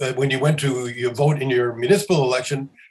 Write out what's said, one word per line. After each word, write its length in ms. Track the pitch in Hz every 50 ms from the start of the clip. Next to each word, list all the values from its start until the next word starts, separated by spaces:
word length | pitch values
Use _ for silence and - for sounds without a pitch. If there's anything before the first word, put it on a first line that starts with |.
uh, 120 | 135 131 123
when 160 | 127 139 139
you 100 | 131 131
went 180 | 139 151 156 147
to 280 | 143 135 127 123 123 120
your 260 | 120 120 123 120 113
vote 260 | 139 143 151 147 143
in 80 | 131 135
your 240 | 123 123 120 120 117
municipal 500 | 117 120 - 202 196 202 - 185 151 131
election, 440 | 127 127 127 - - 143 135 135 - _ _ - -